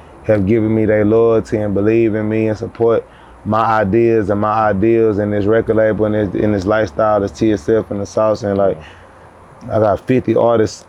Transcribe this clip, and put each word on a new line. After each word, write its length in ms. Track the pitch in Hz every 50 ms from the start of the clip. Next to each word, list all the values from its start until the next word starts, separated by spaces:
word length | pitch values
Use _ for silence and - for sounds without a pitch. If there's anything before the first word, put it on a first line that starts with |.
| - - - - -
have 220 | - 110 104 95
given 280 | 95 117 117 107 110 110
me 100 | 110 110
their 200 | 104 107 107 104
loyalty 520 | 104 110 113 117 113 113 110 107 - - 107
and 140 | 107 104 98
believe 400 | 98 101 107 113 117 117 110 101
in 140 | 110 107 107
me 200 | 110 110 110 110
and 100 | 107 101
support 480 | - - - - 117 117 113 107 - - - - - - - - -
my 180 | 104 107 110 113 110 113 110
ideas 480 | 107 95 104 117 117 117 113 113 104 92
and 100 | 104 101
my 280 | 104 107 107 110 110 107
ideals 500 | 101 95 98 113 113 113 113 110 104 95
and 140 | 104 104 104
this 140 | 104 98
record 300 | 101 110 113 113 - 110
label 280 | 107 110 110 104 95 107
and 100 | 107 107
this, 280 | 107 107 95 - - -
and 100 | 107 107
this 120 | 101 90
lifestyle, 540 | 98 107 110 107 101 - - 110 107 107 104
this 120 | 98 98 -
T 200 | - 123 110 107
S 160 | 98 - -
F 220 | 113 110 95 -
and 100 | 107 101
the 60 | 101
sauce. 360 | 98 - - 110 110 107 98 110
And, 120 | 101 101 98
like, 200 | 101 95 87 78 80 - - - - - - - - - - - - - - - -
I 140 | 120 - 110
got 260 | 107 107 95 90 -
fifty 300 | - 127 127 - - 113
artists 480 | 117 113 117 117 113 110 101 - - -